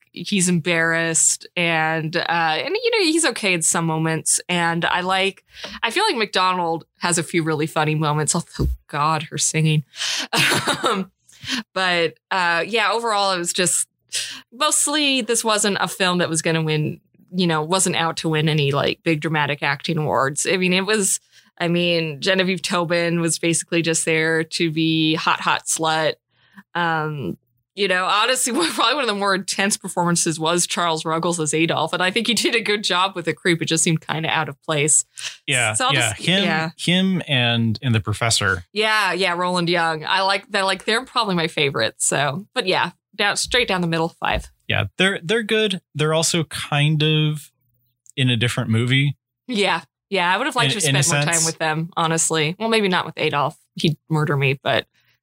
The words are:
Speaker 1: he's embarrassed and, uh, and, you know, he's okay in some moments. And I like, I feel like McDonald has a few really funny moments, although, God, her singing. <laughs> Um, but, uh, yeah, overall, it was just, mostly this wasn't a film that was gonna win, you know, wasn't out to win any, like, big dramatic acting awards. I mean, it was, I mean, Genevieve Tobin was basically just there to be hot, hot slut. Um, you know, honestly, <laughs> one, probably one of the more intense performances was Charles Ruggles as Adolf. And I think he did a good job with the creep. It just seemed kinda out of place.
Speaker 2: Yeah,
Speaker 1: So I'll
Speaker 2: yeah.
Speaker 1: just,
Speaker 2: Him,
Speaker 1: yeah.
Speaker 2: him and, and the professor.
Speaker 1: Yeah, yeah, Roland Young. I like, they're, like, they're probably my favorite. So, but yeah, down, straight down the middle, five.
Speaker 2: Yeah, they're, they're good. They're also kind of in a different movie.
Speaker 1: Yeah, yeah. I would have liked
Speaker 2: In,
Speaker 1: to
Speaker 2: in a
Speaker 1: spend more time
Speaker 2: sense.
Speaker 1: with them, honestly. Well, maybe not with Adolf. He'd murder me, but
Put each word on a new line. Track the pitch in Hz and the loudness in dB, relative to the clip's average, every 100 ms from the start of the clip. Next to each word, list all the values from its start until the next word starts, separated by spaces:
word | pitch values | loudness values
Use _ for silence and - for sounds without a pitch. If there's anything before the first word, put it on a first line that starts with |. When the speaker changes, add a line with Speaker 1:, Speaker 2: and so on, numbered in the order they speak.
| _ | _
Speaker 1:
he's | - - 202 175 | -14 -4 0 2
embarrassed | 175 165 165 165 165 165 160 - - - - | 2 0 0 2 0 0 0 0 0 -6 -4
and, | 170 160 156 160 156 165 | 0 2 0 0 -2 -2
uh, | - | -2
and, | 170 165 156 - 392 | 0 0 0 -2 -2
you | 466 | 0
know, | 466 339 | 0 2
he's | 320 | 2
okay | 311 233 202 | 0 0 0
in | 180 | 0
some | 160 175 165 | 0 0 0
moments. | 160 160 160 - - - | 0 0 -2 0 -2 0
And | 175 170 170 | 0 0 0
I | 170 175 | 0 -2
like, | 185 190 190 - _ - - - | 0 0 0 -4 _ -16 -14 -6
I | 233 | -2
feel | 349 | 0
like | 427 269 | 0 0
McDonald | 208 202 185 185 170 165 - - | 0 2 2 2 0 -2 -6 -4
has | - 156 | 0 0
a | |
few | 165 175 | 0 0
really | 160 151 156 | 0 0 -2
funny | 160 151 156 | 0 0 0
moments, | 156 151 151 170 | 0 0 0 -2
although, | - - - - - | -4 -4 -2 -4 -6
God, | 147 151 156 | -2 0 0
her | 160 147 | -4 -4
singing. | - 160 156 156 - | -2 2 2 2 0
<laughs> | - - - 269 - - - - - | -6 -6 -4 -2 0 2 0 0 0
Um, | - 202 185 _ _ - - 254 - | 0 -2 -4 _ _ -18 -8 -8 -6
but, | 185 185 175 165 - - | -2 0 2 0 -2 -4
uh, | 190 175 170 175 | 0 2 0 0
yeah, | 226 202 | 0 0
overall, | 220 233 208 196 | 0 0 0 0
it | 185 | 0
was | 175 | -2
just, | - 175 - - _ _ - - - - | 0 0 0 -4 _ _ -8 -8 -12 -14
mostly | 233 302 302 311 302 294 262 | -4 0 2 0 2 2 0
this | 226 233 | 0 0
wasn't | 226 214 208 196 | 2 2 2 0
a | 180 | -2
film | - 185 180 | 0 0 2
that | 165 | 0
was | 160 | 0
gonna | 170 160 | 0 0
win, | 160 156 151 - _ _ _ | 0 0 -2 -4 _ _ _
you | 180 180 | -2 0
know, | 160 | 0
wasn't | 156 185 185 - | 0 0 0 0
out | 165 - | -2 -2
to | 165 | -2
win | 156 156 | 0 2
any, | 151 139 | 2 2
like, | 143 - - | 2 0 0
big | - 160 | -2 -2
dramatic | 160 156 143 143 | 0 0 0 -2
acting | 151 139 - 156 | -2 -2 -2 -2
awards. | 151 104 135 147 156 | 0 0 0 -2 -2
I | 185 | 0
mean, | 185 | 2
it | 185 190 | 0 2
was, | 214 190 - _ - - - | 0 0 -2 _ -20 -18 -6
I | 170 | -2
mean, | 175 175 170 160 143 | 0 0 0 -2 -4
Genevieve | 165 190 185 185 | 0 2 2 -2
Tobin | - 185 165 170 170 170 | -2 -2 0 0 0 0
was | 165 - | 0 0
basically | 170 165 - 170 | 0 -2 0 -2
just | 165 160 - | 0 0 0
there | 160 160 160 | 0 2 0
to | 160 - 170 | -2 -2 -2
be | 156 160 160 156 160 | 0 0 2 2 0
hot, | - - | 0 0
hot | - 135 - | 0 -2 -2
slut. | - 160 160 156 - _ _ _ 202 - | -2 0 0 0 -2 _ _ _ -20 -10
Um, | 170 170 160 156 151 107 - _ _ _ - | -4 -2 -2 -4 -6 -8 -10 _ _ _ -4
you | 202 | 0
know, | 185 185 | 0 0
honestly, | 196 285 254 262 | 2 2 0 0
<laughs> | |
one, | 247 330 | 0 -2
probably | 226 226 285 | 0 0 2
one | |
of | 240 | 0
the | 202 | 0
more | 196 190 | 0 0
intense | 190 - 196 - | -2 -2 0 -2
performances | 196 - 170 170 175 156 | -4 0 2 2 0 0
was | 160 175 175 | 0 0 0
Charles | - 175 160 165 | 0 0 0 -2
Ruggles | 160 175 170 | -2 0 -2
as | 156 | -2
Adolf. | 156 165 139 160 | 0 0 0 0
And | 170 | 0
I | 180 | 0
think | 214 226 | 0 0
he | |
did | 226 320 233 | 0 0 0
a | |
good | 208 208 | 0 -2
job | 202 180 190 190 | 0 0 0 -2
with | 165 | -4
the | |
creep. | 156 185 165 | -2 0 0
It | 160 | 0
just | 160 | 0
seemed | - 160 - | 2 0 -2
kinda | 151 160 | -6 -4
out | 147 151 | -2 -4
of | 139 | -8
place. | - 151 127 - - - - - - | -6 -2 0 0 -2 -8 -14 -10 -4
Speaker 2:
Yeah, | 131 113 | 0 0
Speaker 1:
So | 113 - | 0 0
I'll | |
Speaker 2:
yeah. | 139 113 | 0 0
Speaker 1:
just, | 101 | -2
Speaker 2:
Him, | - 190 | 0 2
Speaker 1:
yeah. | 196 160 165 - | 2 0 -2 -4
Speaker 2:
him | - 180 190 180 - | 0 2 2 0 0
and, | 135 120 117 113 104 | 0 2 2 0 0
and | 131 | 0
the | 110 | 0
professor. | 101 104 - - 101 95 - | 0 0 0 2 2 0 -4
Speaker 1:
Yeah, | 202 220 214 196 | -2 0 2 2
yeah, | 175 185 | 0 0
Roland | 175 180 180 170 | 0 0 0 0
Young. | 175 165 160 151 | 2 0 -2 -2
I | 185 | 0
like, | 190 196 - | 2 0 -2
they're, | 202 190 | -2 0
like, | 190 - | -2 0
they're | 269 262 | -2 -2
probably | 254 214 175 | -2 0 0
my | 160 | 0
favorite. | - 143 135 113 - | 0 0 0 -2 -2
So, | - 139 143 151 214 254 | -2 0 0 -4 -8 -4
but | 185 | 0
yeah, | 160 151 - _ - | 0 -2 -6 _ -2
down, | 202 - | -2 -2
straight | - 247 240 | -2 0 0
down | 190 | 0
the | 170 | 0
middle, | 165 165 | 0 -2
five. | - - 104 - _ - | -4 -2 -2 -4 _ -4
Speaker 2:
Yeah, | 101 101 - | -2 -2 0
they're, | 185 185 | 0 0
they're | 165 226 | -2 -2
good. | 214 220 214 190 - 151 | 0 0 0 -4 -8 -2
They're | 156 160 | 0 2
also | 156 175 151 | 2 0 -2
kind | - - 147 147 156 | -6 -4 0 2 2
of | 151 156 151 151 - _ _ _ _ _ _ - | 2 2 2 -2 -10 _ _ _ _ _ _ 0
in | 127 | 2
a | 120 | 2
different | 123 - 113 | 0 0 0
movie. | 113 120 131 143 - _ _ - | 2 2 2 2 -2 _ _ -6
Speaker 1:
Yeah, | 226 185 170 - _ - | 0 2 0 -4 _ -6
yeah. | 190 175 | -2 2
I | 196 | 2
would | 277 | 0
have | - | 0
liked | 226 208 | 0 2
Speaker 2:
In, | |
Speaker 1:
to | 156 | 0
Speaker 2:
in | 139 | 2
a | |
Speaker 1:
spend | 139 143 | 2 2
more | 147 | 0
time | 170 | 0
Speaker 2:
sense. | 165 | 0
Speaker 1:
with | 160 | -2
them, | 160 156 165 - | -2 -2 -4 -2
honestly. | 165 165 - 160 151 175 | 0 0 0 0 -2 -2
Well, | 226 | -2
maybe | 226 202 | 0 2
not | 180 - | 0 -2
with | - | -4
Adolf. | 151 143 139 - _ - | -2 0 -2 -4 _ -2
He'd | 165 147 - | -2 -2 -2
murder | 156 151 143 | -2 0 2
me, | 135 135 | 0 0
but | 151 117 - _ _ _ | 0 0 -2 _ _ _